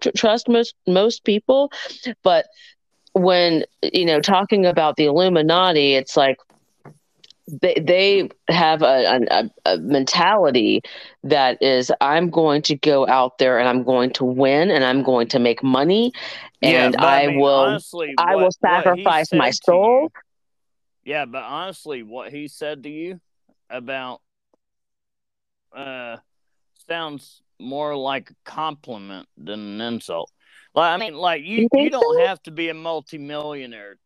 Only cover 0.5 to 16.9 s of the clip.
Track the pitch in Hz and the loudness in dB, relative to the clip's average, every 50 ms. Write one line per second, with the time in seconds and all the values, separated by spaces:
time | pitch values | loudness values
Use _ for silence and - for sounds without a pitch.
0.5 | 240 233 233 - - _ _ - 180 185 202 233 233 - - - 202 214 - - | 0 0 0 -2 -6 _ _ 0 2 2 2 2 0 -2 -2 0 0 0 2 2
1.5 | 262 269 285 277 - - - - - - - 254 220 - - 190 175 160 - - | 2 2 2 0 -4 -10 -14 -14 -14 -12 -12 -12 -8 -2 0 2 2 2 0 -2
2.5 | _ _ - - - _ _ _ _ _ _ _ - 190 180 185 180 180 175 175 | _ _ -20 -20 -20 _ _ _ _ _ _ _ -2 0 2 4 4 4 4 2
3.5 | 165 156 - - _ _ - - - 185 180 170 156 147 151 - 202 185 202 196 | 2 0 -2 -4 _ _ -6 -2 0 0 2 2 2 2 2 2 2 2 2 2
4.5 | 220 202 190 175 175 170 160 151 139 - 156 147 143 160 185 185 180 160 151 156 | 2 2 2 2 2 2 0 0 0 0 0 2 2 2 2 2 2 2 2 2
5.5 | 165 180 185 185 170 151 143 139 135 131 131 - - 156 139 135 131 - _ _ | 4 4 4 2 2 2 2 2 2 0 0 0 0 2 2 2 0 -2 _ _
6.5 | _ _ _ _ _ _ - - - _ _ _ _ _ _ - _ _ _ - | _ _ _ _ _ _ -20 -20 -20 _ _ _ _ _ _ -20 _ _ _ -18
7.5 | 156 135 - 180 170 - 160 147 175 185 190 196 202 196 170 - - _ _ - | -8 -2 -2 0 0 0 2 2 2 4 4 4 4 2 0 -2 -6 _ _ -2
8.5 | 165 175 170 160 160 156 156 131 135 131 120 87 110 127 117 - - 95 120 107 | 0 2 4 2 2 4 4 4 4 4 2 2 2 2 2 0 0 0 -2 -2
9.5 | - _ - - 92 85 80 104 143 139 135 131 - - 170 180 214 214 180 147 | -6 _ -2 -2 -2 -2 -2 0 0 0 0 0 0 0 2 2 2 2 2 2
10.5 | 127 123 107 104 104 107 - - - - - - - _ - 135 151 143 135 127 | 2 2 2 2 0 -2 -4 -8 -16 -20 -20 -20 -20 _ -4 0 0 2 2 2
11.5 | 123 - - 139 135 127 127 - - - - 139 147 165 175 175 160 165 160 156 | 0 0 0 2 2 2 0 0 0 0 0 0 2 2 0 0 2 2 2 2
12.5 | 143 147 151 - 151 139 - 151 147 135 135 117 127 131 127 127 - - 135 131 | 2 0 0 -2 -4 -2 0 2 2 2 2 2 2 2 2 0 0 0 0 2
13.5 | 127 117 123 127 123 127 123 123 131 127 123 127 127 - 135 127 127 127 139 135 | 2 2 2 2 0 0 0 0 0 0 0 0 -2 -2 -4 -2 0 0 2 2
14.5 | 139 147 165 196 - 151 131 127 127 139 127 131 127 120 117 117 - 131 120 120 | 2 2 2 2 2 2 2 2 0 0 0 0 0 0 0 0 0 0 0 0
15.5 | 117 - - 135 131 131 143 165 190 214 233 247 - - - - - - - - | 0 0 0 0 0 2 2 2 2 2 0 -2 -4 -8 -14 -16 -16 -16 -18 -20
16.5 | _ - - - 165 165 - 127 | _ -2 0 2 2 4 2 2